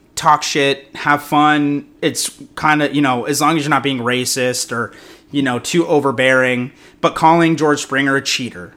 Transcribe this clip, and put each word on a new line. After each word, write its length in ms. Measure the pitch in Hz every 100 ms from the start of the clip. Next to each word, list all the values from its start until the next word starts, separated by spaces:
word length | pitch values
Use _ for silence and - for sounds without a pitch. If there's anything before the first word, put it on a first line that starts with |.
| _ -
talk 260 | 165 147
shit, 460 | - 151 139 139 - -
have 260 | 147 147
fun. 640 | - 147 151 151 143 143 - _
It's 280 | 160 120 - - - -
kinda, 380 | 160 151 147
you 80 | 143
know, 240 | 139 123 127
as 140 | 143
long 180 | 151 165
as 60 |
you're 60 | 143
not 140 | 139
being 160 | 139 131
racist 720 | 117 127 123 135 127 123 -
or, 200 | 117 107 - - - _
you 100 | 143
know, 180 | 135 123
too 260 | - 175 165
overbearing, 840 | 151 135 123 131 131 127 123 127 - - -
but 160 | 165 -
calling 400 | 160 170 165 156
George 260 | 151 143
Springer 340 | - 135 139 135
a 60 |
cheater, 520 | 131 - 117 90 87